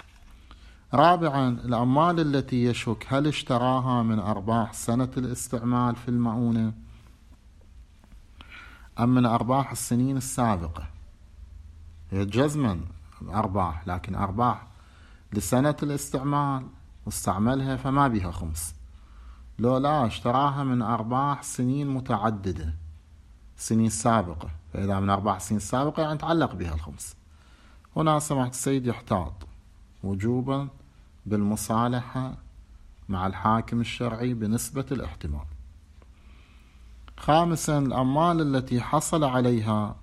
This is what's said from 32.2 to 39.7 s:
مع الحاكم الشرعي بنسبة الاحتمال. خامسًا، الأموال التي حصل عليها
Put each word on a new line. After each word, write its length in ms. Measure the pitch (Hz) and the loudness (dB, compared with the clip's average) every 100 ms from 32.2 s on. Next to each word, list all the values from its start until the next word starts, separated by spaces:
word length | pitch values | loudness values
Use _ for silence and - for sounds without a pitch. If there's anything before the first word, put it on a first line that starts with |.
| 131 - - - - - - - - | -6 -8 -16 -20 -20 -20 -20 -16 -6
مع 180 | 95 95 | -2 -2
الحاكم 540 | 95 110 113 113 117 | 2 2 2 2 -2
الشرعي 540 | 113 - 120 113 123 | -2 -4 -4 -2 -4
بنسبة 520 | 117 104 117 - 139 131 | -2 0 0 -2 -6 -4
الاحتمال. 520 | 127 73 - 82 73 - - - - - - - - - - - - - - - - - - | -4 -6 -8 -6 -6 -8 -14 -18 -20 -20 -20 -20 -20 -20 -20 -20 -20 -20 -20 -20 -20 -20 -4
خامسًا، 600 | - 156 170 160 - 147 | 4 4 4 0 0 0
الأموال 640 | 135 123 131 143 170 165 147 135 | 2 2 2 4 4 2 2 0
التي 240 | 127 123 | 0 -2
حصل 440 | - 151 - 165 | 2 0 2 2
عليها 720 | 139 127 123 120 110 | 2 4 2 2 2